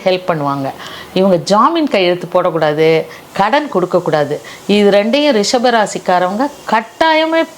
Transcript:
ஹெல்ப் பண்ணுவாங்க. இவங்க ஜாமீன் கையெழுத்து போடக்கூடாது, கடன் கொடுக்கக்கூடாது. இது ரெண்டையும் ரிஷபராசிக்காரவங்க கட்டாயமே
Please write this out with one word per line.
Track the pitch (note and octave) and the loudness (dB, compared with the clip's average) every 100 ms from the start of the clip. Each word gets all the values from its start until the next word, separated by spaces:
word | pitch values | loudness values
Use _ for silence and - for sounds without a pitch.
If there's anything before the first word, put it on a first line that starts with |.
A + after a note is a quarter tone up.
ஹெல்ப் | F#3 F#3 F#3 | 0 0 -2
பண்ணுவாங்க. | D#3+ C#3+ C#3 C3+ - - - - | -4 -2 -4 -6 -8 -14 -18 -6
இவங்க | F#3 G3 F3 | 0 2 2
ஜாமீன் | D3 G#3 C#4 E4+ D4 | 2 2 4 2 0
கையெழுத்து | G3+ F3+ F3+ F3 | 0 0 0 -2
போடக்கூடாது, | F3+ F3 D#3+ D3+ D3+ D#3+ D#3+ D#3+ - - | 0 0 0 0 2 2 2 -2 -12 -8
கடன் | - G#3 C#4+ C#4+ | -2 0 0 -2
கொடுக்கக்கூடாது. | F#3 F3 D3+ E3 D3+ C#3+ D3 - - - | -2 0 -2 0 -2 -2 -6 -10 -10 -2
இது | G#3 G3+ | 2 4
ரெண்டையும் | G3+ A3 C#4 D4 A3 | 4 2 0 2 0
ரிஷபராசிக்காரவங்க | G3+ B3+ B3 A#3 G3 - - F3+ F3+ G3+ C#4+ - - | 0 0 2 0 0 -4 0 0 0 -2 -4 -6 -4
கட்டாயமே | A3 A3+ - D#4+ D#4 D#4+ E4 D#4 | -4 -2 0 2 2 0 0 -2